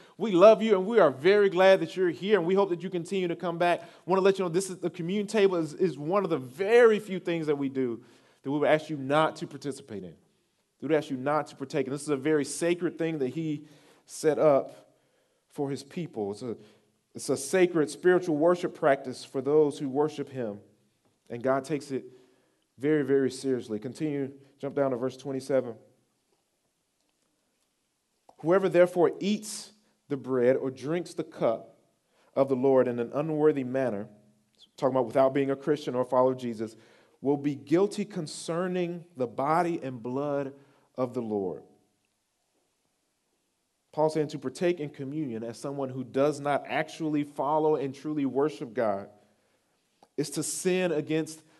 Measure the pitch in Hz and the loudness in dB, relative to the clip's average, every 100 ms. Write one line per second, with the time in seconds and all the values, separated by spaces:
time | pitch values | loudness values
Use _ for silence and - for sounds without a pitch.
0 | - - 220 170 208 208 220 190 185 233 | -20 -6 0 8 8 8 4 2 4 6
1 | 156 127 165 208 196 175 190 190 160 180 | 4 4 4 4 4 6 6 6 2 0
2 | 185 139 190 202 165 190 196 170 180 180 | -2 0 2 2 4 2 2 -2 -6 -8
3 | 165 196 180 165 180 170 175 165 - - | -4 -4 -2 -4 -4 0 0 0 -4 -10
4 | - 190 196 190 180 170 190 175 175 170 | 0 4 4 4 0 -2 -4 -6 -6 -6
5 | 170 208 202 226 196 175 156 - 180 143 | -4 -4 -2 2 2 2 -2 0 -2 -2
6 | 147 202 185 151 127 139 196 240 233 208 | -2 0 0 -2 -4 -4 4 8 8 6
7 | 208 185 180 170 151 143 139 131 123 113 | 0 -6 -4 -2 0 -2 -2 -2 -2 -4
8 | - - _ _ 135 147 135 156 156 147 | -12 -20 _ _ -6 0 4 2 0 -8
9 | 135 151 156 - 170 139 143 - - 101 | 0 2 2 -2 -12 -10 -10 -10 -12 -12
10 | 87 78 _ _ _ _ _ _ 135 156 | -12 -16 _ _ _ _ _ _ 0 0
11 | 147 131 135 151 147 - 135 156 131 143 | 0 -4 -2 -2 -2 -10 -6 -4 -2 -4
12 | 147 139 147 151 139 - 170 175 175 - | -4 -2 2 0 0 -2 -2 0 -2 -4
13 | 160 156 131 139 160 147 - - _ _ | -4 -2 -4 -4 -4 -6 -10 -20 _ _
14 | - - 156 127 151 135 - - _ _ | -20 -4 0 4 4 4 2 -10 _ _
15 | _ _ _ _ _ - 139 139 - 180 | _ _ _ _ _ -8 -6 -6 -10 -10
16 | 156 113 101 104 123 104 - _ _ _ | -8 -6 -6 -6 -10 -12 -14 _ _ _
17 | _ - - 131 - 190 175 170 143 - | _ -8 -4 -4 0 4 4 4 -2 2
18 | 180 180 180 147 170 175 170 - 156 139 | 4 4 2 2 4 4 -2 0 2 2
19 | 127 123 - 139 135 151 147 139 139 135 | -2 -12 -10 -6 2 4 4 2 -4 -2
20 | 151 151 - 131 113 101 - _ _ _ | -2 -4 -10 -8 -8 -8 -16 _ _ _
21 | _ _ - 117 127 135 131 147 - 131 | _ _ -14 -4 0 0 -2 -6 -6 -8
22 | - - _ _ _ _ _ - 139 151 | -10 -20 _ _ _ _ _ -4 0 2
23 | 131 139 127 127 135 127 110 107 127 117 | 2 2 2 -2 -2 -2 -4 -8 -8 -6
24 | 156 143 135 139 - _ 143 143 139 120 | -4 -4 -6 -10 -20 _ -6 0 0 0
25 | 127 131 147 135 131 135 120 110 - _ | -4 -6 -8 -8 -2 0 0 -8 -18 _
26 | _ _ _ _ _ _ _ _ _ _ | _ _ _ _ _ _ _ _ _ _
27 | _ _ _ _ _ _ _ _ _ _ | _ _ _ _ _ _ _ _ _ _
28 | _ _ _ - 151 190 190 170 180 180 | _ _ _ -6 0 2 4 4 4 4
29 | 151 - 185 214 - - - _ _ _ | 2 2 -2 -2 -6 -14 -14 _ _ _
30 | - 139 120 131 120 131 135 113 131 175 | -10 -8 -2 2 4 4 0 -8 -6 -6
31 | 165 - - - 143 110 - _ _ _ | -6 -10 -10 -2 -2 -2 -6 _ _ _
32 | _ _ _ - 131 127 135 131 123 120 | _ _ _ -2 0 2 4 4 2 -2
33 | 120 123 160 151 151 143 127 131 127 101 | -4 -4 -4 2 2 2 -2 -2 -2 -4
34 | 107 - _ _ _ _ _ - 135 131 | -10 -16 _ _ _ _ _ -4 -2 0
35 | 117 139 135 139 139 135 - 147 151 123 | 0 2 2 2 0 -2 -2 -2 -2 -4
36 | 123 131 131 131 123 110 107 - _ _ | 0 2 2 0 -6 -6 -8 -12 _ _
37 | _ _ 131 143 143 135 113 165 202 208 | _ _ -2 0 -2 -6 0 2 2 -2
38 | 202 180 151 - - 165 185 180 170 175 | -6 -8 -10 -10 -6 -4 -2 -2 -4 -6
39 | - 127 120 - 139 165 170 170 131 123 | -10 -6 -6 -2 0 2 0 -4 -6 -8
40 | 120 131 147 143 139 139 _ _ _ - | -6 -4 -4 -4 -6 -10 _ _ _ -6
41 | 127 120 113 104 92 73 - _ _ _ | -4 -4 -4 -2 -2 -6 -14 _ _ _
42 | _ _ _ _ _ _ _ _ _ _ | _ _ _ _ _ _ _ _ _ _
43 | _ _ _ _ _ _ _ _ _ - | _ _ _ _ _ _ _ _ _ 0
44 | 156 156 151 147 127 - 175 175 147 - | 0 0 -4 -6 -8 -2 -2 -2 -6 -10
45 | 135 156 139 113 117 113 143 143 131 131 | -10 -8 -6 -8 -8 -10 -10 -6 -6 -8
46 | 120 127 143 139 143 139 - 131 156 - | -4 0 0 0 -2 -2 -2 -4 -4 -6
47 | 156 151 147 - 139 156 156 151 139 123 | -4 -2 -4 -4 0 2 2 0 -2 -8
48 | 151 151 135 123 151 147 131 110 110 98 | -8 -4 -2 0 -2 -2 -8 -2 -2 -2
49 | 98 - _ _ _ _ _ _ _ _ | -8 -18 _ _ _ _ _ _ _ _
50 | _ - 147 - 143 - 185 185 180 156 | _ -6 -6 -6 -6 -4 -2 0 0 -2
51 | 139 156 156 - _ | -2 -2 -4 -10 _